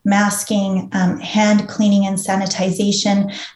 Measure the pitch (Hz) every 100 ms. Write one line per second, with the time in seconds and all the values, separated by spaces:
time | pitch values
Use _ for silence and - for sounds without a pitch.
0 | 196 202 208 202 - 208 196 190 185 190
1 | 180 - - 214 214 208 - - 208 202
2 | 196 190 - 196 190 - 190 180 202 196
3 | 208 202 196 - -